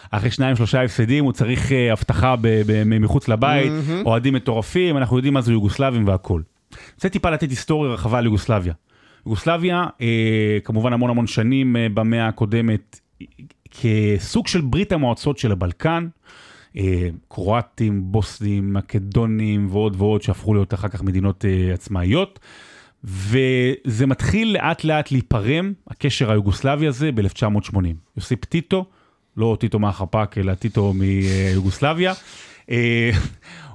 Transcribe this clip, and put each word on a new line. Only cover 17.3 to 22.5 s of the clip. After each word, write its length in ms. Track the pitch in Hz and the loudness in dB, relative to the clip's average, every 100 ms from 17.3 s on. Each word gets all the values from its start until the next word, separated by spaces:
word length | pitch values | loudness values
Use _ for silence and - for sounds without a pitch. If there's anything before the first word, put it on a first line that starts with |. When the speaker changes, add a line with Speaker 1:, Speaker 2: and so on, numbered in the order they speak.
| - 95 117 - - 110 101 92 | -6 -2 -2 -2 -2 -2 0 -2
Speaker 1:
בוסנים, 600 | 107 95 - 104 101 98 | -2 -2 -4 -4 -2 -2
מקדונים 920 | 98 - 101 98 107 113 110 107 104 101 | -4 -2 -4 0 0 0 0 0 0 0
ועוד 240 | 98 107 95 | 0 0 0
ועוד 240 | 104 107 | 2 2
שהפכו 320 | - 92 - | 0 -2 0
להיות 200 | 104 95 | 2 2
אחר 140 | 92 107 | -2 -6
כך 140 | 87 | -4
מדינות, 420 | 98 95 98 92 | -2 0 0 -2
אה, 280 | 101 92 92 | 0 0 0
עצמאיות, 640 | 87 - 95 90 143 196 - - | -2 -4 -4 0 0 0 -8 -20